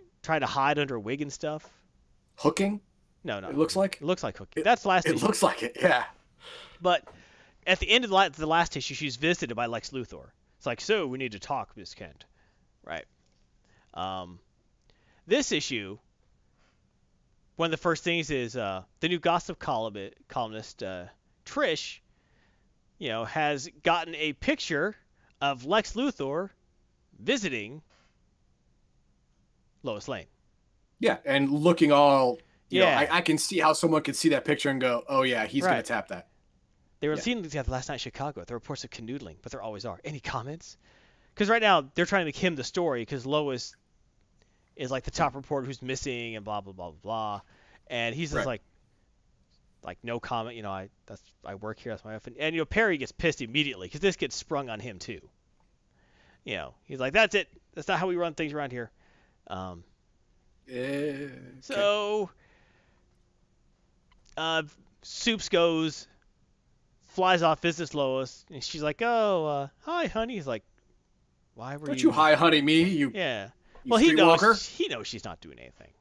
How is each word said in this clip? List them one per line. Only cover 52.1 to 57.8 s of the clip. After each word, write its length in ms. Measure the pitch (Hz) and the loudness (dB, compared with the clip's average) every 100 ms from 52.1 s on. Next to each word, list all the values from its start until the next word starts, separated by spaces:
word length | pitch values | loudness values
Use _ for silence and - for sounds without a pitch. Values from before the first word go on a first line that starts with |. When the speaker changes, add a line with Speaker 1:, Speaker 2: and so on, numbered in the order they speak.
Speaker 1:
office." 180 | 110 123 123 | -14 -12 -6
And, 160 | 156 | -2
you 60 | 165 | -2
know, 40 | |
Perry 320 | 151 214 220 156 | 0 2 2 0
gets 160 | 123 | -4
pissed 280 | - 165 - | -2 0 0
immediately 460 | 113 143 143 98 92 | -2 -2 -2 -4 -10
'cause 140 | 147 | 0
this 160 | 190 - | 0 2
gets 180 | 190 | -4
sprung 340 | - - 143 127 | -6 -6 -4 -4
on 120 | 107 | -8
him, 180 | 120 90 | -10 -12
too. 220 | - 90 - _ _ _ _ _ _ _ _ _ _ _ | -12 -12 -16 _ _ _ _ _ _ _ _ _ _ _
You 120 | - 95 | -8 -8
know, 180 | 65 - | -8 -16
he's 160 | - 135 | -12 -6
like, 140 | 131 | 0
"That's 200 | 196 208 | 4 4
it. 140 | 202 156 - _ | 2 -2 -10 _
That's 140 | 160 | -8